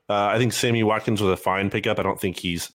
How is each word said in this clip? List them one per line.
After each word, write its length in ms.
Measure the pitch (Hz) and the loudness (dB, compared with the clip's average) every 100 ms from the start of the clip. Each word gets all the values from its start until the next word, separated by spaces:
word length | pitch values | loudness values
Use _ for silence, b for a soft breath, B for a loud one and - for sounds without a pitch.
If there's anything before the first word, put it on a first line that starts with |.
| - | -4
Uh, 160 | 104 101 | 0 2
I 120 | 113 | 2
think 140 | 123 | 0
Sammy 320 | - 123 117 | 0 0 2
Watkins 380 | 107 107 - 107 | 2 2 0 0
was 100 | 98 | 2
a 60 | 90 | 0
fine 320 | 95 95 98 | 0 0 0
pickup. 280 | 110 107 107 | -2 -2 0
I 60 | |
don't 160 | 95 - | -2 -2
think 180 | 98 85 | -4 -4
he's 360 | 90 85 - | -4 -4 -6